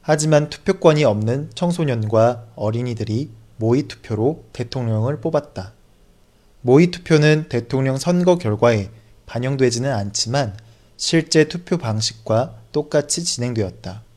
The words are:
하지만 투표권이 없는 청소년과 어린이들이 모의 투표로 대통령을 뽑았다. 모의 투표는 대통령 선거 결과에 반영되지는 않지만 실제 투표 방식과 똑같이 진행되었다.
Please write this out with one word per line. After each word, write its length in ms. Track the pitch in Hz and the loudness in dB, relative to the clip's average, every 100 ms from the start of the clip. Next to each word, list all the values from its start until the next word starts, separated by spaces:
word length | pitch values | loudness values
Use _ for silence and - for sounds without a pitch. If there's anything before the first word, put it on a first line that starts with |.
하지만 480 | - 151 156 151 151 | 0 0 4 2 2
투표권이 540 | - - 190 170 151 | -6 -4 2 4 4
없는 480 | 143 104 107 131 147 - | 2 2 -2 -4 -6 -4
청소년과 880 | 175 175 156 120 107 110 117 120 - | -4 -2 -2 -2 0 4 4 2 -10
어린이들이 760 | - 107 113 123 113 110 110 147 - - - | -6 -4 -4 -4 -6 -4 -4 -4 -12 -20 -4
모의 320 | 110 123 147 | 0 0 -2
투표로 560 | - - 104 117 160 - | -12 -8 -2 -2 -2 -12
대통령을 680 | - 117 135 120 110 117 147 | -10 -8 -6 -2 -2 -2 -2
뽑았다. 520 | 165 156 147 - 98 - _ _ _ _ _ _ _ _ | -2 -4 -4 -14 -14 -18 _ _ _ _ _ _ _ _
모의 320 | 123 135 175 | 4 6 6
투표는 560 | 175 - 160 151 151 160 | 0 2 4 4 2 0
대통령 480 | 120 120 131 135 131 | -6 -2 -2 -2 -2
선거 420 | 170 180 180 175 | 0 2 2 2
결과에 520 | 117 104 120 113 95 - _ - - | 0 2 2 2 -2 -10 _ -20 -10
반영되지는 680 | 117 127 139 127 117 135 | -6 -4 2 2 2 -4
않지만 640 | 120 101 101 - 135 127 95 - _ _ _ | -4 -4 -6 -4 -2 -2 -6 -20 _ _ _
실제 520 | - 165 160 156 151 | -2 -2 2 2 2
투표 300 | 170 175 175 | -2 -6 -4
방식과 800 | 117 107 110 - - 110 139 - - | -2 -4 -4 -8 -2 -2 -2 -8 -8
똑같이 540 | 147 147 151 143 - | -6 -2 -2 -2 -4
진행되었다. 800 | 175 - 120 113 95 - 92 101 - | -4 -6 -4 -4 -4 -6 -14 -16 -18